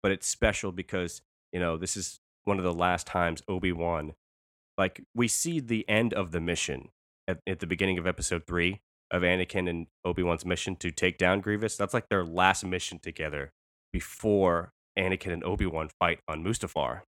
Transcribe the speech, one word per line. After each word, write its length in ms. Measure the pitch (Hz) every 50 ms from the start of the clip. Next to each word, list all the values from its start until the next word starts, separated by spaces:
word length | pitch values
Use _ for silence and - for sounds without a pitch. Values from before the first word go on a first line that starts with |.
| -
But 80 | 98
it's 140 | 98 92 -
special 460 | - - - 117 110 101 - - 98
because, 500 | 90 90 92 - - 95 90 85 - - _ _ _ _ _ _ -
you 60 | 90
know, 180 | 87 85 82
this 180 | 80 90 92 -
is 240 | 104 87 - - - _ _ _ _ _
one 120 | - 101
of 60 | 95 90
the 100 | 90 85
last 320 | 82 87 90 90 87 -
times 380 | - - 92 87 85 82 - -
Obi-Wan, 640 | - 98 90 87 92 87 82 85 85 85 80 73 78 80 _ _ _ _ _ _ _ _ _ _ _ _
like, 280 | - 95 92 - - - _ _
we 140 | 117 120
see 320 | 113 - - - 165 170 160
the 280 | 131 117 117 110 -
end 240 | - 104 107 120 117
of 200 | - 107 95 85
the 100 | 80 87
mission 480 | 82 85 87 - - - 73 64 - - _ _ _ _ _ _ _
at, 120 | - 92 - _
at 140 | - 95 87
the 80 | -
beginning 320 | 82 90 85 98 95 92 90
of 80 | 85
episode 400 | 92 87 - - - 90 85 -
three 340 | - 87 87 85 90 98 - _ _ _ _ _ _
of 100 | - 90
Anakin 480 | 87 87 90 92 90 - - 98 90 90
and 160 | 87 85 82 - _ _ _
Obi-Wan's 400 | 90 87 95 90 87 85 80 -
mission 320 | 90 90 - - - 95
to 120 | - - 87
take 300 | 82 - - 92 90 -
down 200 | 95 90 95 101
Grievous. 380 | 92 104 104 104 110 107 -
That's, 160 | - 101 95 -
like, 160 | 120 - _
their 160 | 107 98 87
last 400 | 82 82 87 92 95 95 - -
mission 320 | 92 92 92 - - 92
together 540 | 85 - 92 82 - 80 76 73 71 69 69 _ _ _ _ _ _ _ _ -
before 760 | - - - - - - 110 104 101 95 90 85 85 87 - _ _ _ _ _
Anakin 360 | - 95 92 95 92 - 95 87
and 100 | 82 -
Obi-Wan 460 | 87 92 - 101 92 78 80 78 78 - _
fight 220 | 87 87 85 - _
on 160 | - 78 78 82
Mustafar. 580 | 98 113 - - 92 - 82 69 62 60 - - _